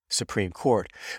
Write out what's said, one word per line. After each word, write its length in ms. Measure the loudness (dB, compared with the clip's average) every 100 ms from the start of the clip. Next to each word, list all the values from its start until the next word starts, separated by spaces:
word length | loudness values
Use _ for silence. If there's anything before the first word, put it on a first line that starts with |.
| -6
Supreme 420 | -4 -2 -2 -2
Court. 380 | 0 2 2 2 -10 -14